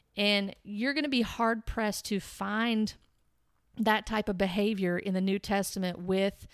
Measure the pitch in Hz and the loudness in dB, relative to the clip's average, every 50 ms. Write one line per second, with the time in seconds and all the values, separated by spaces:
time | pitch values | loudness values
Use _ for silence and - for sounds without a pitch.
0 | _ _ _ 196 208 208 208 202 202 196 - - - - 208 202 226 269 277 302 | _ _ _ 0 2 2 4 2 0 -2 -6 -12 -14 -12 -6 -2 -2 0 0 0
1 | 294 294 269 247 226 - - - 233 226 233 226 - - - - 220 214 196 - | 0 2 2 2 2 0 0 0 0 2 0 0 -4 -6 -4 -2 -2 -2 -2 -4
2 | - - 214 196 - - - - 196 196 208 214 226 240 226 220 220 208 - - | -4 -4 -4 -4 -4 -6 -10 -8 -6 -4 -2 0 0 0 2 2 0 0 -4 -8
3 | _ _ _ _ _ _ _ _ _ _ _ _ _ _ _ - 220 220 214 214 | _ _ _ _ _ _ _ _ _ _ _ _ _ _ _ 0 2 4 4 2
4 | 202 - 226 214 214 - 196 180 196 185 175 214 202 214 226 190 190 180 175 175 | 2 0 -2 -2 0 0 0 0 0 0 2 2 0 0 0 0 0 0 0 0
5 | - 196 185 185 190 190 196 202 - - 214 202 190 - - 190 185 180 175 - | 0 0 0 2 2 2 0 0 0 0 0 0 0 -2 -2 -4 -2 -4 -4 -4
6 | 175 180 190 190 196 202 196 - - - | -2 0 2 2 2 2 0 -4 -12 -20